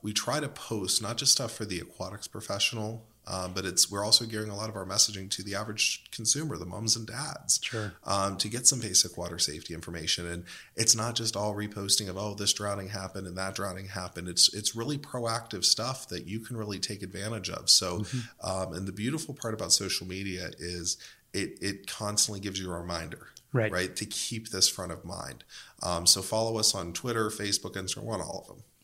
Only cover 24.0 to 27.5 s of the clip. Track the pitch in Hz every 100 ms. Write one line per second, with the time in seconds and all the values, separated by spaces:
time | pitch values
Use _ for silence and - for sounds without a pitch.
24 | 104 - - 117 113 95 - - 90 82
25 | 87 87 67 60 - - - - 95 85
26 | 87 - 92 110 113 113 107 98 87 85
27 | 127 113 110 107 104